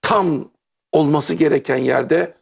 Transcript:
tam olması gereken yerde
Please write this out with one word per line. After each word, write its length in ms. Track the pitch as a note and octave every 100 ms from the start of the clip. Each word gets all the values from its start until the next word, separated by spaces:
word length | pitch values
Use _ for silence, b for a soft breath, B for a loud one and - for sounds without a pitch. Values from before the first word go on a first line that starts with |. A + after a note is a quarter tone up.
tam 500 | - A3 F#3 C#3+ - _ _ _ _
olması 420 | D#3 D3 D3+ C#3+
gereken 440 | E3+ D#3 C#3 - B2+
yerde 560 | B2+ C3 B2+ D#3+ - -